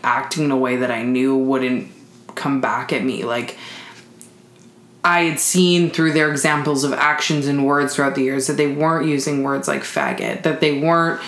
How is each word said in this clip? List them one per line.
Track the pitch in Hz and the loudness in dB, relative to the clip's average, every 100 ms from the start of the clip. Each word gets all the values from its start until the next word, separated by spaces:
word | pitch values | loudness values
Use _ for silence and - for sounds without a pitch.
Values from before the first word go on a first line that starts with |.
acting | 123 123 - 156 147 | -2 -2 -2 -2 0
in | |
a | 131 | 0
way | 127 127 | 0 0
that | 127 | -2
I | 113 | -2
knew | 123 127 135 135 | 0 0 2 2
wouldn't | 131 131 127 123 - - - - - - | 2 0 0 -2 -6 -16 -20 -20 -16 -8
come | 147 135 | -2 0
back | 123 117 - | 0 -2 -4
at | 127 | -4
me. | 127 - | -4 -4
Like, | 117 120 127 - - - - - - - - - - - - - - - | -4 -4 -6 -12 -16 -18 -20 -20 -20 -20 -20 -20 -20 -20 -20 -20 -20 -4
I | 175 175 | 0 2
had | 165 147 | 2 0
seen | - 185 180 175 165 | 2 4 4 4 2
through | - 160 | 2 2
their | 151 151 | 2 2
examples | 143 156 147 147 139 | 2 0 0 0 -2
of | 139 | -2
actions | 135 151 147 - 151 139 | 0 0 0 0 0 0
and | 143 139 | 0 2
words | 143 139 - | 2 0 0
throughout | 139 | 0
the | 135 | 0
years | 131 135 135 | 0 0 -2
that | 147 | 0
they | 147 | 0
weren't | 143 160 165 151 | 2 0 2 0
using | 143 147 139 | 0 0 0
words | 135 139 - | 0 -2 -2
like | - | -4
faggot, | - 147 64 - 58 - | -4 -2 -2 -2 -4 -2
that | 160 135 | -2 0
they | 151 139 | 0 2
weren't, | 160 170 165 - | 2 4 2 -2